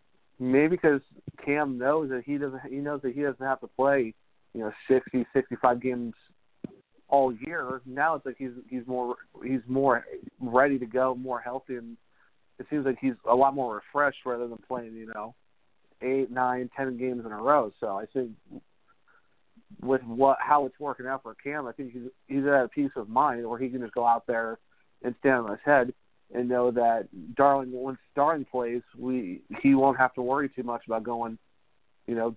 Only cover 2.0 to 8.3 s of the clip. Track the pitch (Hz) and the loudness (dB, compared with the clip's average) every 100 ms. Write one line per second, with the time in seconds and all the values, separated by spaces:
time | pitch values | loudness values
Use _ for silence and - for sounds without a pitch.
2 | 147 131 123 143 139 131 123 135 143 147 | 0 -6 -4 -4 -4 -8 -10 -8 -6 -4
3 | 135 127 143 127 135 131 117 - 135 139 | -6 -2 -4 -4 -4 -4 -6 0 2 2
4 | 113 - _ _ _ 120 110 - - 131 | 0 -6 _ _ _ -8 -8 -8 4 4
5 | - 131 120 135 - 120 127 123 127 123 | 4 -2 0 -2 -2 2 2 2 -2 -4
6 | 120 - _ _ _ _ - - _ _ | -6 -10 _ _ _ _ -18 -18 _ _
7 | _ 143 131 113 135 165 127 131 127 127 | _ 4 4 0 -8 -8 -6 -8 -10 -2
8 | 156 151 135 | 0 0 -6